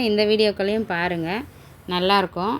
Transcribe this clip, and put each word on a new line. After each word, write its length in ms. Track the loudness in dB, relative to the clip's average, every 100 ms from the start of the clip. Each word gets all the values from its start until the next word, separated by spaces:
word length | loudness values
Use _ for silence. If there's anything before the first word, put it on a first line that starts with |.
| 2
இந்த 160 | 2 2
வீடியோக்களையும் 580 | 4 2 2 -2 -2 -2
பாருங்க, 380 | -2 -2 -2 -4 -6 -8 -18 -20 -18 -6
நல்லாயிருக்கும். 640 | -2 4 4 2 -2 -4